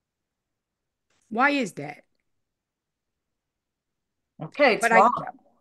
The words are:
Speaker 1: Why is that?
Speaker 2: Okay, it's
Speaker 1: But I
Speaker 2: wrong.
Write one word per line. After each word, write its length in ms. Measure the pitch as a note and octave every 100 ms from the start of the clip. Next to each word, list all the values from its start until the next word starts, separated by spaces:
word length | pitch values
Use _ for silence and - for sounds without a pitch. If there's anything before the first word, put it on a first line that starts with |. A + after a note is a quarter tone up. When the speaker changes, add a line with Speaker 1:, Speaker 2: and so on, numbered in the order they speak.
| _ _ _ _ _ _ _ _ _ _ _ _ -
Speaker 1:
Why 220 | A3 C#4
is 240 | C#4+ G#3
that? 300 | - D3 - _ _ _ _ _ _ _ _ _ _ _ _ _ _ _ _ _ _ _ _ _ _ _ -
Speaker 2:
Okay, 320 | D#3 - C#4+
it's 80 | G3
Speaker 1:
But 100 | A3+
I 40 | A#3
Speaker 2:
wrong. 160 | A3+ - - - _ _